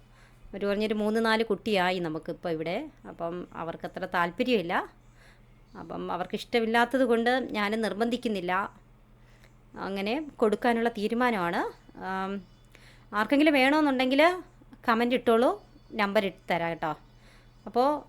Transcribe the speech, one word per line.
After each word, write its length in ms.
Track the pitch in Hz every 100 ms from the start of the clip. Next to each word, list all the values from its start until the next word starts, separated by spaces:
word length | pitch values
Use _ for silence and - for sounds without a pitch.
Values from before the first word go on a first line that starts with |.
| - - - - -
ഒരു 120 | 196 202
പറഞ്ഞൊരു 280 | 202 214
മൂന്ന് 300 | 214 208 220
നാല് 200 | 226 220
കുട്ടിയായി 540 | 226 196 - 202 180 185
നമുക്കിപ്പോൾ 520 | 170 156 156 160 180 160
ഇവിടെ. 280 | 160 196 302 - 208
അപ്പം 380 | 165 170 180 175 165
അവർക്കത്ര 440 | 165 - 175 - 185
താല്പര്യമില്ല. 600 | 185 175 170 247 233 170 208 381 - - - - - - - - 196
അപ്പം 320 | 170 180 180
അവർക്കിഷ്ടമില്ലാത്തത് 920 | 180 185 208 - 247 226 233 240 262
കൊണ്ട് 440 | 254 233 233 254 247
ഞാനും 300 | 214 202 220
നിർബന്ധിക്കുന്നില്ല. 920 | 214 190 233 240 247 202 175 185 214 - - - - - - - - - - - 185
അങ്ങനെ 360 | 196 196 254 294 -
കൊടുക്കാനുള്ള 520 | 220 208 - 226 233
തീരുമാനമാണ്. 720 | 226 202 226 247 220 170 202 427 - - - 185
ആം, 340 | 190 190 196 185 - - - - - - 208
ആർക്കെങ്കിലും 340 | 214 277 311
വേണമെന്നുണ്ടെങ്കിൽ 680 | 285 262 302 294 262 262 277 320 359 - - - - -
കമന്റ് 260 | 226 240
ഇട്ടോളൂ, 460 | 247 - 226 262 403 - - - -
നമ്പർ 260 | 202 202 196
ഇട്ട് 120 | 185 -
തരാം 180 | 175 170
കേട്ടോ. 260 | 165 160 151 - - - - - - -
അപ്പോൾ, 220 | 233 262 294